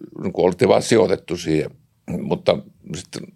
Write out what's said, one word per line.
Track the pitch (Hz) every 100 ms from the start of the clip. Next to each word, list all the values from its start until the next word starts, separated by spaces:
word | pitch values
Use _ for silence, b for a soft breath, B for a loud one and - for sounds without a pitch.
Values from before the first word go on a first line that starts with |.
| - -
niin | 95
kuin | - 87
oltiin | 90 95
vaan | 107
sijoitettu | - 113 95 95 - 87
siihen, | 82 78 - - _ _ - 85
mutta | 69 87 - 82 - _ - 78
sitten | - - -